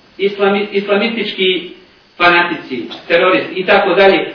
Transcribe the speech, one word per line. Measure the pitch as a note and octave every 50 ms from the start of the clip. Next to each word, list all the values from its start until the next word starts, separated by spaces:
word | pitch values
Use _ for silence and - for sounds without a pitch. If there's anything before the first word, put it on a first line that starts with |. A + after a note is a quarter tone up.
| _ _ _ -
islami-, | F#3+ G3+ G3+ - G3+ G3 G3+ G3+ G3+ -
islamistički | - G3+ G3 - G3+ G3+ A3+ A3+ - - G3+ - - - F#3+ F#3 F#3 E3+ - - - - - _ _ _ _ _ _ -
fanatici, | F3 F3 E3+ E3+ F3 F3 E3 C#3 C3+ - C3 A#2 A2 - - - - -
teroristi | E3+ E3+ F#3 F#3 F#3 - - - -
i | F#3 F#3
tako | - G3+ G3 - F#3+ E3+
dalje. | F#3+ G3 G3 E3+ D#3 - -